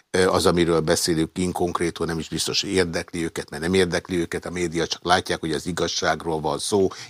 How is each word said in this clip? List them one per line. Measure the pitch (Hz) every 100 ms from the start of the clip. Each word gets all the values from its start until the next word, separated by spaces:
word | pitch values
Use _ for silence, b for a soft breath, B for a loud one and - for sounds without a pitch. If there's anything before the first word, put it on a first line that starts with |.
| _
ö, | 90 92
az, | 90 90
amiről | 87 82 82
beszélünk, | 78 85 - 80 80 -
in | 90
concreto | 85 90 85 85 - 82
nem | 82
is | 78
biztos, | 82 - -
hogy | 98
érdekli | 92 87 82 - 87
őket, | 82 - -
mert | 71
nem | 82
érdekli | 95 90 87 - 92
őket, | 82 85 85
a |
média | 87 87 82 82
csak | -
látják, | 87 90 - 87
hogy | 82
az | 73 87
igazságról | 85 82 - 87 80 80 80
van | 76 73
szó, | - 104 95 B B